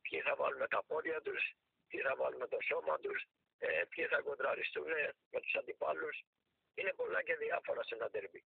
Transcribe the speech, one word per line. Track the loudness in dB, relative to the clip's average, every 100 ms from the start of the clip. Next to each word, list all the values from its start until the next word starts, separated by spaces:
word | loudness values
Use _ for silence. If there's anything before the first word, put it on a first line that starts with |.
ποιοι | -4 -2
θα | 0 2
βάλουν | 2 2 2
τα | 2
πόδια | 0 -2 0 -2
τους, | -2 -2 -2 -4 _ _ _
ποιοι | -2
θα | 0 2
βάλουν | 0 0 -2
το | 0
σώμα | 2 0 2 0
τους, | 0 -4 -6 _ _ _
ε, | 0 2 2
ποιοι | 0 0
θα | 2
κοντραριστούν | 0 0 0 0 0 -2 -2 0 -2 -4 _
με | -6
τους | 0
αντιπάλους. | -2 -2 -2 0 0 -2 -4 -10 _ _ _ _
Είναι | -4 -2
πολλά | 0 0 0
και | 2 0
διάφορα | 2 0 0 -2
σε | -2
ένα | -2 -2
ντέρμπι. | -2 -6 -12 _